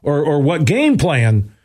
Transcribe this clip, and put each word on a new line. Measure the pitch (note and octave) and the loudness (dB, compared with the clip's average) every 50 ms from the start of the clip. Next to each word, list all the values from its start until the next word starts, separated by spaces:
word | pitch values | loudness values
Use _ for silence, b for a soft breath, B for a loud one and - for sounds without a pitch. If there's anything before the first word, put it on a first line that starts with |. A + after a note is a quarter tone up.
or, | - C#3+ D3 C#3+ D3+ | -6 -4 -2 -2 0
or | D#3 D3 C#3+ | 0 0 0
what | C3+ D3 F3 D#3+ D3+ | 0 0 0 0 0
game | A2+ G3 C4 D4+ D4+ C4 | 0 0 2 2 0 0
plan | - D3+ F3+ C#3+ B2 A2+ A2+ A2 G#2 G2+ - b b | 0 0 0 0 0 2 2 2 0 -2 -4 b b